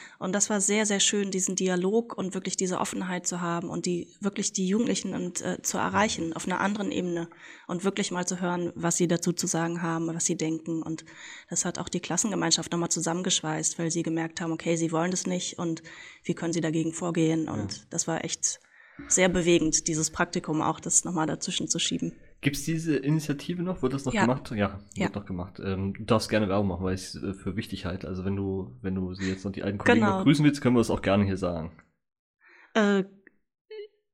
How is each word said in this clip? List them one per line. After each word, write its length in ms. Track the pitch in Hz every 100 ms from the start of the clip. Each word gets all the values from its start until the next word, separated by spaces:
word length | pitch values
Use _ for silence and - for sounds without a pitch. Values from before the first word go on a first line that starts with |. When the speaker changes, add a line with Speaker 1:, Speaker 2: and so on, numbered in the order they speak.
| - -
Speaker 1:
Und 140 | 185
das 140 | 202 -
war 140 | 208
sehr, 240 | 196 208 214
sehr 140 | 196
schön, 300 | - 208 196
diesen 240 | 185 185
Dialog 600 | 180 185 180 185 226 233 -
und 160 | 190
wirklich 240 | 185 185 -
diese 220 | 185 180
Offenheit 460 | - 196 185 180 180
zu 160 | 175
haben 260 | 170 170 170
und 160 | 165
die, 240 | 180 175 - -
wirklich 320 | 196 208 196
die 120 | 196 185
Jugendlichen 460 | 208 240 185 190
und, 300 | 180 180 -
äh, 180 | - 180
zu 160 | - -
erreichen 560 | 185 196 220 202 165
auf 140 | 165 -
einer 140 | 185
anderen 300 | 196 208 196
Ebene 380 | - 180 170 170 - - - -
und 180 | 175
wirklich 260 | 190 190 196
mal 160 | 180 180
zu 140 | 180
hören, 320 | 180 175 170
was 220 | - 170 175
sie 100 | 175
dazu 280 | 175 175
zu 120 | 170 170
sagen 360 | 165 170 170
haben, 240 | 170 165 165
was 100 | 165
sie 140 | - 170
denken. 440 | 160 160 170 165
Und 220 | 160 160 - - - - -
das 160 | 165 180
hat 120 | -
auch 120 | 175
die 100 | 180
Klassengemeinschaft 720 | - 165 226 180 165 160 165
nochmal 160 | 170 170
zusammengeschweißt, 880 | 170 165 170 180 - 151 156 - -
weil 120 | 165
sie 120 | 165
gemerkt 380 | 165 160 160 -
haben, 120 | 165
okay, 240 | 160 165 165
sie 140 | 165
wollen 200 | 160 175
das 160 | 180 185
nicht 320 | 180 - -
und 240 | 175 160 - - - -
wie 80 | -
können 220 | 165 170
sie 80 | 170
dagegen 320 | 160 165 160
vorgehen. 560 | 156 180 165 160 160 156
Und 260 | - - -
Speaker 2:
Ja. 60 | -
Speaker 1:
das 180 | 170 -
war 160 | 165
echt 360 | - - - - _ - - - -
sehr 200 | - 185
bewegend, 600 | 175 170 170 156 - -
dieses 200 | 156 160
Praktikum 540 | - 175 180 - 156
auch, 180 | - 160
das 240 | 170 -
nochmal 220 | 170 175 160
dazwischen 420 | 165 - - -
zu 100 | 170
schieben. 360 | - - 165 - - -
Speaker 2:
Gibt's 220 | 143 147
diese 320 | - 165 165 143
Initiative 640 | 143 156 151 143 - 175
noch? 180 | 175 180
Wird 120 | 127
das 100 | 139
noch 80 | 135
Speaker 1:
Ja. 80 | 208
Speaker 2:
gemacht? 280 | 120 135 -
Ja, 240 | 107 101 98 -
wird 20 | -
Speaker 1:
Ja. 120 | 180 104
Speaker 2:
noch 60 |
gemacht. 340 | - 90 - -
Ähm, 360 | 98 95 98
du 100 | 95
darfst 240 | 107 113 -
gerne 200 | 110 104
Werbung 180 | 98 101
machen, 160 | 85
weil 100 | 92
ich's, 200 | 95 -
äh, 180 | - 98
für 240 | - 98 95
wichtig 300 | - 190 90
halte. 220 | 190 -
Also 180 | 92 92
wenn 100 | 98
du, 400 | 98 95 92 -
wenn 120 | 98
du 200 | 95 92
sie 140 | 92 95
jetzt 140 | 95
noch 80 | 101
die 100 | 95
alten 160 | 101 101
Kollegen 260 | - 240
Speaker 1:
Genau. 140 | 208 190
Speaker 2:
noch 40 |
grüßen 200 | 190 147
willst, 160 | 147 147
können 160 | 123 123
wir 40 |
das 100 | 113
auch 100 | -
gerne 240 | 95 101
hier 140 | 98 92
sagen. 340 | 90 85 80 - _ _ _ _ _ _ _ - -
Speaker 1:
Äh, 300 | 226 202 202 190 - - _ _ _ _ 427 415 _ _